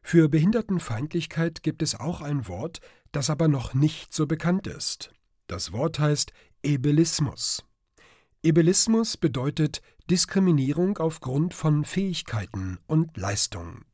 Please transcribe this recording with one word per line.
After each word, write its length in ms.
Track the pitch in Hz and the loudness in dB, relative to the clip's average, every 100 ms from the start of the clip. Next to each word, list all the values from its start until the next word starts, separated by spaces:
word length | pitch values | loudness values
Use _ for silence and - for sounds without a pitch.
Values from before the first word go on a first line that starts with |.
Für 280 | - 170 156 | 4 6 6
Behindertenfeindlichkeit 1300 | 156 170 233 214 180 - 110 151 170 156 160 165 165 | 4 4 2 -2 -4 -2 -6 -4 -4 -4 -4 -4 -4
gibt 220 | 156 - | -6 -4
es 160 | 156 - | -6 -4
auch 220 | 156 175 | -6 -6
ein 260 | 147 143 107 | -4 -4 -4
Wort, 320 | 90 156 - - _ _ | -8 -8 -12 -20 _ _
das 180 | 147 131 | -4 -2
aber 180 | 151 160 | 2 2
noch 280 | 139 117 131 | 2 -2 2
nicht 380 | 156 - - | 2 0 -8
so 120 | - 147 | -4 -2
bekannt 400 | 160 170 190 - | 0 0 -2 -4
ist. 460 | - - - - _ _ _ - | -8 -8 -8 -14 _ _ _ -12
Das 260 | 87 - | -8 -6
Wort 260 | 101 156 156 | -4 -4 0
heißt 320 | 151 147 - _ _ _ | 0 0 -2 _ _ _
Ebelismus. 1000 | 143 143 143 147 165 - 135 - - - _ _ _ _ _ _ _ _ | -2 0 4 4 4 2 -2 -2 -6 -6 _ _ _ _ _ _ _ _
Ebelismus 760 | 160 165 165 190 - 226 226 - | 4 6 6 4 4 2 2 -2
bedeutet 640 | 165 123 131 - 151 - _ _ - | -2 0 -2 0 -2 -2 _ _ 0
Diskriminierung 880 | 180 - 196 190 151 131 147 185 202 | 0 2 2 4 4 2 0 0 0
aufgrund 560 | 165 156 127 139 170 | -4 -4 -4 0 -2
von 300 | - 156 147 | 0 2 2
Fähigkeiten 960 | - - 196 175 - 107 95 95 95 92 - | 0 -2 -2 -4 -4 -6 -6 -6 -6 -8 0
und 300 | 156 160 - | 0 0 -4
Leistung. 680 | 98 101 - 90 85 80 _ | -4 -2 -4 -6 -12 -16 _